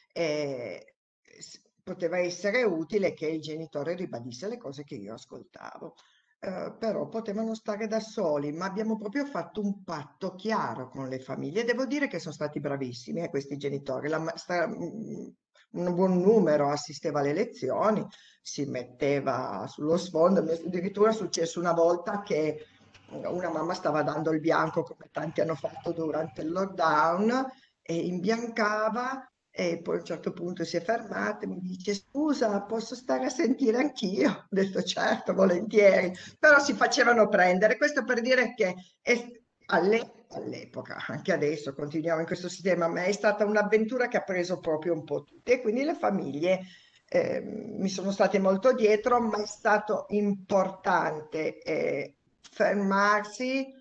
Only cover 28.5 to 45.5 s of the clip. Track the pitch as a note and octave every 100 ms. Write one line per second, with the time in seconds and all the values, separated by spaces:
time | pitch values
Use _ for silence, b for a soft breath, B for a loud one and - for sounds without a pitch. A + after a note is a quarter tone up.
28.5 | A3+ G#3 G#3+ A3 A3+ B3+ C4+ - _ _
29.5 | - F3+ F3 E3+ E3+ E3+ E3+ F#3+ - F3
30.5 | F3+ E3 E3+ E3+ A3+ G#3+ F#3+ G#3 G#3+ G3
31.5 | F#3 F#3 F#3 G3 G3+ - C#4 D#4 C#4 A3+
32.5 | G3+ - A3+ G#3+ B3+ - C4 C4 D4 B3+
33.5 | C4+ A#3 A#3 C#4+ - F#3 A3+ C4 - -
34.5 | G3 G3 F#3+ F3+ - - - - F3+ F#3+
35.5 | F3 - G#3+ G3+ F#3 F3+ B B - D4+
36.5 | C#4+ - G#3 A#3+ C#4+ A#3 A#3 G3+ G3 F3+
37.5 | F#3 G#3+ B3+ D4 C#4+ A3+ A#3+ A#3+ B3+ A#3
38.5 | - F#3 F3+ B B - A3+ - - _
39.5 | _ - F3+ F#3 A3+ - - _ - -
40.5 | B2 - B2+ A#2+ - - - - D3 D3
41.5 | D#3 - C#3 D3 D#3 E3 D#3+ E3 F3+ F3+
42.5 | - F#3 F3 E3+ E3+ F3+ G3+ G#3+ G#3 G#3
43.5 | G#3+ G3 G#3+ A3 B3+ B3 G#3 - F#3 F3
44.5 | F3 E3 D3+ F3 D#3 C#3+ C#3+ - - -